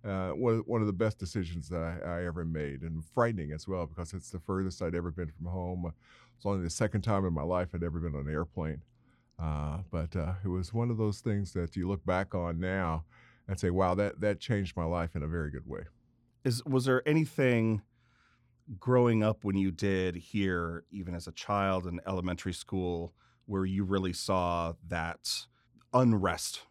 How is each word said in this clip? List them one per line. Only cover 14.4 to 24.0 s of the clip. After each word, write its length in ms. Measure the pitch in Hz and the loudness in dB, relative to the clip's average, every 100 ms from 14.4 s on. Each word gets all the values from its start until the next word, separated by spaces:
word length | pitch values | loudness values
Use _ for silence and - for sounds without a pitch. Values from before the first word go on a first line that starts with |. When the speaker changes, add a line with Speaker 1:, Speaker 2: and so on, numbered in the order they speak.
| - 104 92 - | 0 0 0 -2
Speaker 1:
my 80 | |
life 300 | 82 87 82 | 0 0 -2
in 80 | 82 | -4
a 40 | 73 | -2
very 220 | 85 73 | -2 -2
good 160 | 67 | -6
way." 160 | - - 82 _ _ _ _ _ | -8 -10 -10 _ _ _ _ _
Speaker 2:
Is, 180 | 131 120 | -2 -2
was 220 | 151 131 | 0 2
there 160 | 127 127 151 | 4 4 6
anything 720 | 151 156 - 131 117 113 107 - _ _ _ _ _ _ _ - 98 | 4 2 2 4 6 4 2 -2 _ _ _ _ _ _ _ -16 -6
growing 440 | 127 127 120 110 | 4 6 8 6
up 200 | 107 107 | 4 2
when 140 | 101 98 | 2 4
you 140 | 95 | 2
did 440 | 85 101 95 92 | 2 2 4 2
here, 720 | 87 - 104 98 87 85 82 - | -2 -4 0 2 2 0 -6 -10
even 240 | 98 90 | -10 -6
as 120 | 87 82 | -6 -8
a 40 | |
child 560 | - - 101 98 92 90 | -12 -2 2 2 0 -2
in 120 | 87 | -6
elementary 480 | 98 95 90 87 92 | -4 -2 -2 -2 -4
school, 600 | 87 - 98 90 85 85 _ _ _ - | -6 -4 -2 -2 -2 -6 _ _ _ -4
where 180 | 98 | 0
you 180 | 95 95 | 0 0
really 300 | 95 98 | 2 2